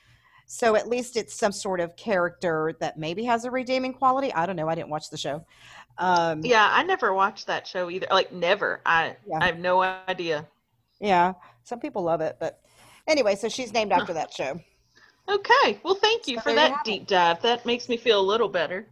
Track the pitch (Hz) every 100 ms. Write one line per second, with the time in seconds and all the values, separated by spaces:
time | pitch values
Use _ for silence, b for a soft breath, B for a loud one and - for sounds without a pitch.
0 | b b b b _ - 233 220 220 247
1 | 240 220 - - 214 196 202 180 170 -
2 | 233 185 175 170 175 160 156 160 156 151
3 | 156 180 247 233 247 254 247 262 262 254
4 | 262 262 269 165 175 175 156 165 - 156
5 | - 151 147 147 - B B B B -
6 | 180 175 165 156 233 220 208 247 339 370
7 | 220 190 202 214 - 160 - 185 175 185
8 | - 190 - 180 170 196 127 - - 165
9 | 143 - 208 160 175 170 180 185 185 185
10 | 185 185 170 151 160 _ _ _ _ -
11 | 202 180 180 185 b b - 240 302 214
12 | 170 165 156 - 160 - _ b b b
13 | - 302 208 196 220 - 240 226 208 180
14 | - 160 - - 139 165 - _ _ b
15 | b b - 403 - 523 302 - 330 392
16 | 427 466 285 226 226 226 302 285 220 196
17 | - 185 170 170 233 240 240 240 - 233
18 | 247 202 190 226 208 180 147 185 220